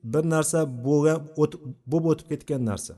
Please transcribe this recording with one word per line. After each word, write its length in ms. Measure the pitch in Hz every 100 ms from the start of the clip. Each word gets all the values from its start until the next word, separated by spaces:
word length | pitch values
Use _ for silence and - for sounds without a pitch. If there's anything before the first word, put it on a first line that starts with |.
bir 220 | 117 147 160
narsa 340 | 160 151 165 151 123
bo'lgan, 420 | 127 147 151 156 147
o't-, 260 | - 147 - 135 -
bo'lib 240 | 123 160 160
o'tib 200 | 156 -
ketgan 320 | 147 - 139 117
narsa. 280 | 98 -